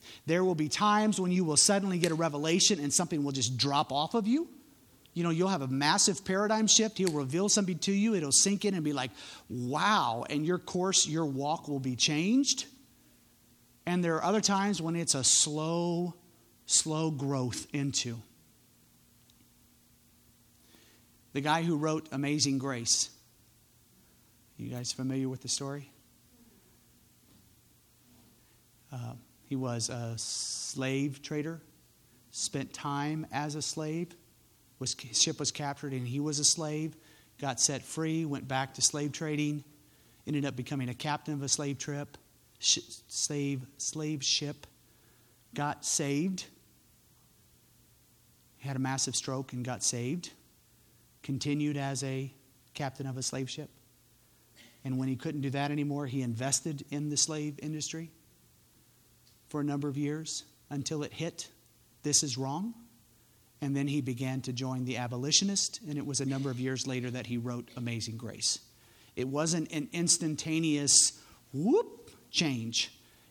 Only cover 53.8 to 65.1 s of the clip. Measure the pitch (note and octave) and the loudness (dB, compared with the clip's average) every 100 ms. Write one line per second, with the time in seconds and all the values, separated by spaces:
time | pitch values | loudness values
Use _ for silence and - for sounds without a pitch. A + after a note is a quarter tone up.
53.8 | _ _ _ _ _ _ _ - - - | _ _ _ _ _ _ _ -20 -20 -10
54.8 | C3 B2+ C3 B2 D#3+ D3+ C3+ C#3 C#3+ D3 | -4 -2 0 -2 -4 -4 -2 -2 0 0
55.8 | D3 C#3+ C#3 C3+ B2 A2 C3 C#3 E3 C#3+ | -2 -2 -4 -2 -2 -2 -2 -2 -2 -6
56.8 | - C#3+ D3 C#3+ - D#3 D3+ C#3+ D#3 D#3 | -6 -6 -2 0 0 -2 -6 -6 -8 -6
57.8 | D3 D#3+ E3 - _ _ _ _ _ _ | -6 -8 -10 -16 _ _ _ _ _ _
58.8 | _ _ _ _ _ _ - D3+ D3 C#3+ | _ _ _ _ _ _ -8 -4 -2 -2
59.8 | D3 C#3 D3 D3+ D#3 - - _ - D3 | -2 -2 -2 -2 -6 -8 -10 _ -10 -6
60.8 | C3+ D#3 C#3+ - D#3+ - - - _ _ | -4 -4 -6 -6 -6 -6 -14 -18 _ _
61.8 | _ _ D3 C#3 D3+ A#2+ C3+ D3 A3 A3+ | _ _ 2 2 2 -2 -4 -4 -4 -8
62.8 | - - _ _ _ _ _ - C#3+ C#3 | -16 -20 _ _ _ _ _ -8 -2 0
63.8 | C#3+ C#3+ B2+ A#2+ C3 C3 C3 B2 C3 B2+ | 0 0 -2 -2 -2 -2 -4 -4 -2 -2
64.8 | B2+ A#2 B2 | -2 -2 -4